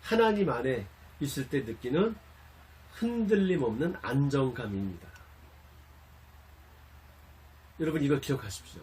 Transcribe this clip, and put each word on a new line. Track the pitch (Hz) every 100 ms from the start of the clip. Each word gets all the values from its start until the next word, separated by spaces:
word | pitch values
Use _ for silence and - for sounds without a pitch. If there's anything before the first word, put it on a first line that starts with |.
하나님 | - 226 226 208 175
안에 | 120 131 123 98 - - -
있을 | 143 139 127
때 | 147
느끼는 | 117 113 123 143 220 220 - - - - - - -
흔들림 | - 226 240 208 208 185 175
없는 | 123 110 170 190
안정감입니다. | - 131 143 139 131 123 110 98 98 87 - - - - - - - - - - - - - - - - - - - - - - - - - - - -
여러분, | 156 156
이걸 | 143 143
기억하십시오. | - 131 104 - - -